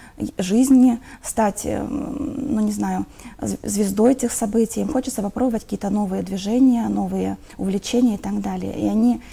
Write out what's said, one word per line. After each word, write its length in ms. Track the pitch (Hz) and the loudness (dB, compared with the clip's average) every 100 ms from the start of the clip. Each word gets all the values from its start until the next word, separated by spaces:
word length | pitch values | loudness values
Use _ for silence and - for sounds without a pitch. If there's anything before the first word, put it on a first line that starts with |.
| - - - - | -20 -10 -8 -4
жизни, 640 | 185 220 262 262 254 233 - - | 0 4 6 8 6 4 -6 -16
стать, 400 | - - 214 - | -8 0 0 0
э, 180 | - 214 | -6 -6
ну, 800 | - - - - - - - 214 | -4 -6 -6 -6 -6 -6 -2 0
не 120 | 214 | 0
знаю, 340 | 208 196 185 185 - 240 - | -2 -2 -2 -6 -12 -20 -8
зв-, 180 | 208 196 | -6 -6
звездой 500 | - 202 202 196 233 | -6 -2 0 4 4
этих 200 | 262 233 | 4 0
событий. 480 | - 214 220 220 214 | -2 0 2 0 0
Им 100 | 202 | -2
хочется 300 | 254 262 - | -2 -4 -4
попробовать 420 | 202 226 254 226 | -4 0 0 -2
какие-то 260 | - 202 202 | -6 -6 -2
новые 320 | 208 202 190 | -2 -2 -4
движения, 680 | 185 190 196 247 262 233 214 | -4 -6 -2 4 4 4 0
новые 500 | 208 190 190 190 190 - - | -2 -2 -2 -4 -6 -12 -8
увлечения 560 | 190 196 - 240 247 | -4 -4 0 2 2
и 40 | 202 | 2
так 220 | 196 208 | -4 -4
далее. 340 | 196 185 190 | -4 -4 -6
И 120 | 202 208 | -4 0
они 340 | 214 240 233 - | 2 2 2 -6